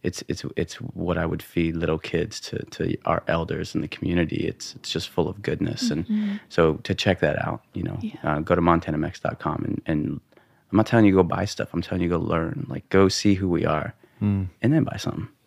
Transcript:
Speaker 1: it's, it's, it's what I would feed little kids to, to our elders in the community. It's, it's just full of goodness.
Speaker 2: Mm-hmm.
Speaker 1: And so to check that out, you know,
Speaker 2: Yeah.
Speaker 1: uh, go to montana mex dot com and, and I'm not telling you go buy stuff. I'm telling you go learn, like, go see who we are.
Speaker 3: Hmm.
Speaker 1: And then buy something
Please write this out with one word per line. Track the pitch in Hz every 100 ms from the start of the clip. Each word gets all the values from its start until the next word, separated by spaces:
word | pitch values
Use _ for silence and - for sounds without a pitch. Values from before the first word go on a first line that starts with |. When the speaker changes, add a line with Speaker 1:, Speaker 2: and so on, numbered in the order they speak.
Speaker 1:
it's, | 92 - -
it's, | 82 - -
it's | 80 -
what | - - 87 82
I | 82
would | 82
feed | - - 82 80
little | 80 80
kids | - 82 82 -
to, | - -
to | - - 87 - -
our | 82 -
elders | 85 80 78 - -
in |
the | -
community. | - 90 87 82 - -
It's, | - - -
it's | -
just | - -
full | - 80
of | 104
goodness. | - 78 - - 247
Speaker 2:
Mm-hmm. | 80 85
Speaker 1:
And | 214 208 202 -
so | - 80 76
to | - -
check | - 90
that | 76 - -
out, | - _
you | -
know, | - -
Speaker 2:
Yeah. | 220 -
Speaker 1:
uh, | 76 76
go | 78 87
to |
montana | 85 82 82 76
mex | 78 -
dot | - -
com | - - -
and, | - -
and | 76 73 - _ _ _ _ _
I'm | 101
not | 110
telling | 117 104
you | 95
go |
buy | 85 90 95
stuff. | - -
I'm | 85
telling | 85 90
you | 87
go | 85
learn, | 80 82 82 - -
like, | - _
go | 95 95
see | - 104
who | 95 95
we | 85 80
are. | 78 - - _ _
Speaker 3:
Hmm. | 104 98 95 -
Speaker 1:
And | 120
then | 160 -
buy | -
something | - - - _